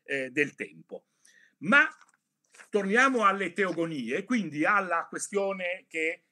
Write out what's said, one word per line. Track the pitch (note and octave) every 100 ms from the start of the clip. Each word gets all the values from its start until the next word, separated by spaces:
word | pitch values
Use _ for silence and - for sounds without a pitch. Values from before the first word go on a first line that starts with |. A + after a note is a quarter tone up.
eh, | - C#3 C3
del | C3 D3 -
tempo". | - E2 - - _ _ _ _ _ _
Ma | E3 C#4+ D#4 - - _ _ _ _ - -
torniamo | G#3 G3 A3+ C4+ B3 G3
alle | G3 F3+
teogonie, | G3+ F#3 D#3+ E3 D3+ A2+ D#3
quindi | G3 B3 E3 C#3+ F3
alla | G#3 F3+ E3+ -
questione | E3 - G3+ G3 F#3+ F3+ F#3 _
che | E3 D#3+ F3 _